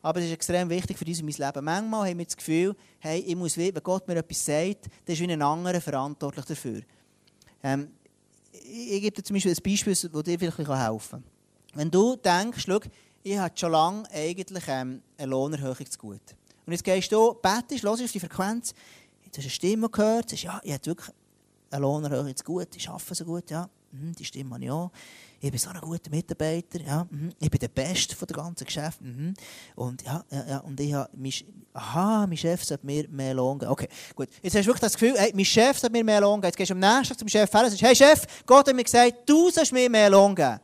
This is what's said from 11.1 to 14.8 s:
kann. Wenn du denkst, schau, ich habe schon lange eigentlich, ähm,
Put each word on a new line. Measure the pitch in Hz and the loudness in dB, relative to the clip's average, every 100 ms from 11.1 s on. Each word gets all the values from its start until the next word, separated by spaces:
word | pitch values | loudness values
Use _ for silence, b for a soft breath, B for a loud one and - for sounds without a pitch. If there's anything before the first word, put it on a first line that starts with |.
| 127 | -18
kann. | - _ _ _ _ | -20 _ _ _ _
Wenn | 147 156 | -8 0
du | 180 226 | 4 2
denkst, | 254 190 175 226 - - | 2 2 2 0 -8 -2
schau, | 202 156 b b b | -2 -4 b b b
ich | 196 202 | -6 -4
habe | 175 | -4
schon | - 170 | -4 0
lange | 160 165 208 214 | 2 2 -2 -10
eigentlich, | 160 156 180 180 185 156 | -6 -6 -6 -10 -10 -6
ähm, | 131 | -6